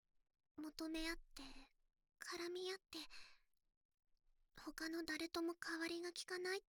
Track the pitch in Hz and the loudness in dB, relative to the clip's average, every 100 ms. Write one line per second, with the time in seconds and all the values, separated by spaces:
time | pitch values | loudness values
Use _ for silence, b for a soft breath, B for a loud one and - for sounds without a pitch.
0 | _ _ _ _ _ - 311 - 320 320 | _ _ _ _ _ -6 -4 0 2 2
1 | 320 330 - - 269 269 269 _ _ _ | 2 0 -6 -10 -8 -10 -12 _ _ _
2 | _ - - 349 349 359 370 381 _ 330 | _ -10 -4 0 2 2 2 0 _ -10
3 | - B B B B _ _ _ _ _ | -8 B B B B _ _ _ _ _
4 | _ _ - _ _ - - - 320 330 | _ _ -20 _ _ -10 -8 -4 0 2
5 | 320 311 330 339 339 339 - 330 330 339 | 2 2 2 2 2 0 0 2 2 2
6 | 349 - - 370 359 392 | 0 -2 -2 0 2 2